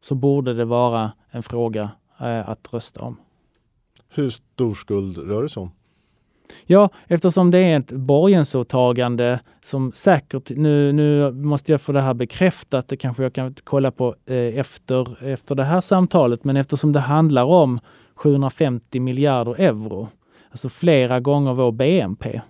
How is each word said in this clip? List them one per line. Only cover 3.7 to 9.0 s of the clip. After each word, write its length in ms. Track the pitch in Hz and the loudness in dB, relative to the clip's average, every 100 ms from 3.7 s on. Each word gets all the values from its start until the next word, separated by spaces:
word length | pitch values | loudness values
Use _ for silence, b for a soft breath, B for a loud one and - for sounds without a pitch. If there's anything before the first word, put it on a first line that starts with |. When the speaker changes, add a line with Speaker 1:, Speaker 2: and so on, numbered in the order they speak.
| _ _ _ _ | _ _ _ _
Speaker 2:
Hur 220 | - 139 | -6 -4
stor 440 | - _ - 123 | -6 _ -4 -4
skuld 440 | 101 - 101 98 90 | -4 -4 -4 -4 -10
rör 240 | 76 104 | -8 -6
det 60 | 147 | -6
sig 120 | - | -8
om? 100 | 92 _ _ _ _ _ _ B B B B | -14 _ _ _ _ _ _ B B B B
Speaker 1:
Ja, 240 | 185 202 B B | 6 6 B B
eftersom 440 | 170 180 175 180 | 0 2 4 4
det 80 | 180 | 4
är 200 | 185 156 | 4 2
ett 140 | 131 | -2
borgensåtagande 1500 | 131 127 143 185 190 143 131 120 131 123 123 | -8 0 4 6 4 2 -2 -2 2 2 2